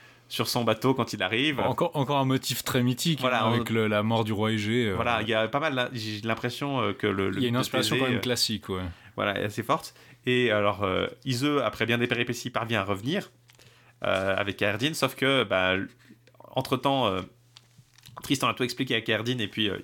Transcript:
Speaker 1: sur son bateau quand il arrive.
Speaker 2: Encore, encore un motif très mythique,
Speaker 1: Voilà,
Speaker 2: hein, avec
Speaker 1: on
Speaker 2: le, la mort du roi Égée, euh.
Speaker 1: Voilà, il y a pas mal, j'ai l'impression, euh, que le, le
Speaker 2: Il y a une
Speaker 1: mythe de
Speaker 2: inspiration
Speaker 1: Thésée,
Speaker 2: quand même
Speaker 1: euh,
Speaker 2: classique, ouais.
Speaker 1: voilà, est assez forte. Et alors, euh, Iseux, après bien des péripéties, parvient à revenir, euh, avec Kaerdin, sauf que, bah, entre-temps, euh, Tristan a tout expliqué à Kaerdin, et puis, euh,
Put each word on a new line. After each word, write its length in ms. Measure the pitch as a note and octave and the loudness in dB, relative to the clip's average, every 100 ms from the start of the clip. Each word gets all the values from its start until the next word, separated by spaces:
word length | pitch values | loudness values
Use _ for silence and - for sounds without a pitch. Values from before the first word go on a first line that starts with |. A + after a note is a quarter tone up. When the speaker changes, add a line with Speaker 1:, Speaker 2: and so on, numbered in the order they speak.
| - - - | -20 -20 -8
Speaker 1:
sur 180 | - A2+ | -4 0
son 160 | B2+ | 0
bateau 300 | A2+ A2+ C3 | 2 2 2
quand 180 | C3 A2 | 2 0
il 100 | G#2 | -2
arrive. 360 | F#2 A2+ D3+ B2+ | 0 0 0 0
Speaker 2:
Encore, 320 | C3 B2 - D3+ | 0 0 0 0
encore 220 | B2+ C#3+ | 0 2
un 60 | C3 | 2
motif 380 | C3 - B2 | 0 0 -6
très 200 | - C3 | -2 2
mythique, 360 | B2 B2+ E3+ C#3 | 2 2 0 0
Speaker 1:
Voilà, 240 | C3 B2 | 2 2
Speaker 2:
hein, 80 | A2 | 2
avec 160 | A#2 A2+ | 2 2
Speaker 1:
on 40 | |
Speaker 2:
le, 140 | A2+ G#2+ | 0 2
la 160 | G#2 | 2
mort 200 | G#2+ A2+ | 2 2
du 80 | A2 | 0
roi 200 | G2+ G#2+ | 0 0
Égée, 360 | A2 G#2 A#2+ A2+ | 0 0 0 0
euh. 60 | F#2 | 0
Speaker 1:
Voilà, 260 | A#2 A2+ | 0 0
il 40 | G#2+ | 0
y 60 | |
a 140 | A2 A2 | 0 0
pas 120 | C#3+ | 0
mal, 300 | D#3 B2+ B2 | 0 -2 -2
j'ai 300 | A#2+ A2 G#2+ | -4 -6 -4
l'impression, 600 | A2+ A2+ B2 - C#3+ C3+ | -4 -2 -4 -4 -4 0
euh, 120 | G#2+ | -2
que 140 | F#2+ G#2+ | 0 0
le, 220 | G2 G2 | 0 0
le 60 | G2 | 0
Speaker 2:
Il 40 | |
y 20 | A#2+ | 0
a 40 | |
une 60 | B2 | 0
Speaker 1:
mythe 0 | |
de 20 | |
Speaker 2:
inspiration 360 | B2+ C3 A2 A#2+ | 0 0 0 2
Speaker 1:
Thésée, 100 | C3 | 2
Speaker 2:
quand 40 | |
même 80 | A#2+ | 0
Speaker 1:
euh, 20 | |
Speaker 2:
classique, 480 | B2 A#2 - G#2 - | 0 0 -2 -2 -4
ouais. 140 | F#2 F2+ - - - | -4 -6 -10 -10 -2
Speaker 1:
voilà, 240 | G2+ G2 | 0 0
est 40 | G2+ | -2
assez 180 | A2+ | -4
forte. 320 | G#2 D#3+ - - - - B2+ | -2 -2 -4 -18 -20 -8 0
Et 240 | B2 A#2+ | 2 4
alors, 320 | G#2+ G2+ G2 | 4 2 2
euh, 240 | G2 F#2 F2+ - C3+ | 0 0 -2 -4 -4
Iseux, 380 | A#2+ D3 C#3+ | -2 0 2
après 220 | A2 - A2+ | 0 0 0
bien 100 | A#2+ | 2
des 100 | A#2+ | 2
péripéties, 440 | A#2 A#2 A#2 B2 | 0 -2 -4 -6
parvient 300 | G#2+ A2+ A2+ | -4 -2 0
à 20 | |
revenir, 480 | G2 F#2+ A2+ F#3+ - _ _ - - - - - F#2+ | 0 -2 -2 -4 -6 _ _ -20 -20 -20 -20 -6 -2
euh, 300 | F#2+ F#2+ F#2+ | 0 0 0
avec 200 | G2+ - | -2 0
Kaerdin, 360 | G#2 G#2 C#3+ | 0 0 -2
sauf 220 | D#3 C3 - | 0 -2 0
que, 280 | C3+ C3+ | 2 2
bah, 300 | G2+ F#2 F#2 F#2+ - - - - _ - - C3 | 2 2 4 2 -2 -12 -20 -20 _ -20 -8 -4
entre-temps, 520 | - B2+ C#3+ C#3 A2 | -2 0 2 2 2
euh, 140 | F#2 - - _ - _ - - - - - | 0 -4 -12 _ -20 _ -20 -20 -20 -20 -10
Tristan 260 | - C3+ B2 | -4 0 0
a 60 | |
tout 100 | A2 | 0
expliqué 320 | B2 - C3 A#2 | -2 -2 -2 -2
à 60 | |
Kaerdin, 360 | A2 G#2+ A2+ B2+ | 0 0 0 -2
et 80 | G2+ | -4
puis, 220 | - G#2 | -2 -2
euh, 100 | F#2+ | -2